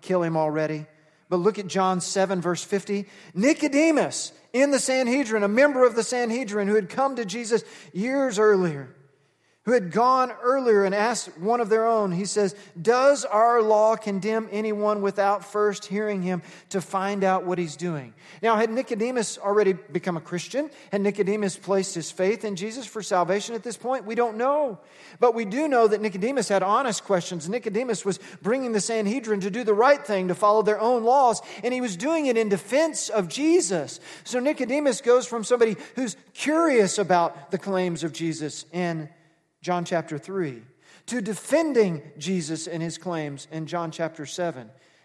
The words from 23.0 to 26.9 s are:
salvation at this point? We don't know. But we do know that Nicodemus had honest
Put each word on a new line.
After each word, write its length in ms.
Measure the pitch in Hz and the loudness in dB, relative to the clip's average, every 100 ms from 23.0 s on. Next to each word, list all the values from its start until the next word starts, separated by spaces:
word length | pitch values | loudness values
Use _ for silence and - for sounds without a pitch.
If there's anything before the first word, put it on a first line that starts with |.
salvation 520 | - 185 170 202 208 | -2 0 2 -2 -4
at 80 | 226 | -8
this 160 | 247 202 | -8 -8
point? 260 | 247 262 | -6 -6
We 100 | 202 | -4
don't 220 | 226 240 214 | -2 -2 0
know. 440 | 262 294 277 185 - - - 165 | 0 0 -2 -6 -16 -20 -20 0
But 160 | 240 | 2
we 120 | 226 208 | 2 -2
do 200 | 240 311 | -2 2
know 220 | 247 220 | 4 4
that 140 | 208 | 4
Nicodemus 480 | 214 180 226 277 202 | -2 -2 -2 0 0
had 120 | 196 | 0
honest 420 | 185 226 262 | 2 2 0